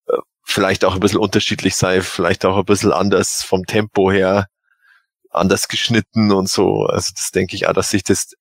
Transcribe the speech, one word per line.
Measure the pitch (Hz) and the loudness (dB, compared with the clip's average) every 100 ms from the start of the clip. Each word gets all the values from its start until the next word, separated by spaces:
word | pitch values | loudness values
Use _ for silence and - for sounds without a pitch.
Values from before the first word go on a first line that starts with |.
| - | -6
äh, | - - _ | -6 -6 _
vielleicht | - - 95 98 92 | -6 0 0 2 0
auch | 95 | 2
ein | |
bisschen | 98 95 | 0 0
unterschiedlich | 101 110 - 107 98 - | 0 0 -2 -2 -2 0
sein, | 92 92 | 0 0
vielleicht | 90 - 85 95 95 | -2 -2 -2 0 0
auch | 98 | 2
ein | 92 | 2
bisschen | 101 101 | 2 2
anders | 85 98 92 - - | 2 2 2 0 -4
vom | - 95 90 | -2 -4 0
Tempo | 110 107 104 95 | -2 -2 0 2
her. | 98 92 101 101 _ _ _ _ _ _ _ _ | 2 2 2 -2 _ _ _ _ _ _ _ _
Anders | - 95 95 - | 0 0 0 -2
geschnitten | - - 113 - 110 107 | -6 0 0 0 0 2
und | 98 95 | 2 0
so. | - 92 101 - | 0 0 0 -2
Also | - - - | -2 -4 -8
das | - | -6
denke | 95 98 95 | -4 -4 -2
ich | 85 | -2
auch, | |
dass | 95 - | 0 0
sich | 101 | -2
das | - 95 - - | 0 -2 -4 -8